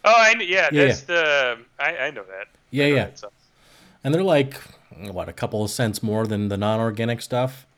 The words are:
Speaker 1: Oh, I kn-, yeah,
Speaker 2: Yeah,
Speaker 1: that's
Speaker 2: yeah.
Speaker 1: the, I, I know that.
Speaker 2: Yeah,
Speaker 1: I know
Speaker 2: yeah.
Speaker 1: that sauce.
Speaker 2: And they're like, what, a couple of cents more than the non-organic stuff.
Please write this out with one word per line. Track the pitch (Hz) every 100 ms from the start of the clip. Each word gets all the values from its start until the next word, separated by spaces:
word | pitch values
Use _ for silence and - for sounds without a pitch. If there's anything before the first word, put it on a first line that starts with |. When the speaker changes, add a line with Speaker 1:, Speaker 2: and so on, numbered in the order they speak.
Speaker 1:
Oh, | 202
I | 233 220
kn-, | 233 180
yeah, | 190 160
Speaker 2:
Yeah, | 147 139
Speaker 1:
that's | 113 -
Speaker 2:
yeah. |
Speaker 1:
the, | 170 156 143 127 117 120 -
I, | 143 165
I | 139
know | 131
that. | 95 95 104 _ _
Speaker 2:
Yeah, | 131 143
Speaker 1:
I |
know | 139
Speaker 2:
yeah. | 92
Speaker 1:
that | -
sauce. | - _ _ _ _ _ _ _
Speaker 2:
And | 135
they're | 160
like, | 190 151 135 - - - _ 69 101
what, | 90 -
a |
couple | - 110 107
of | 107
cents | - 117 104
more | 110 107 110
than | 104 101
the | 98
non-organic | 104 110 113 107 113 120
stuff. | - 123 131 - _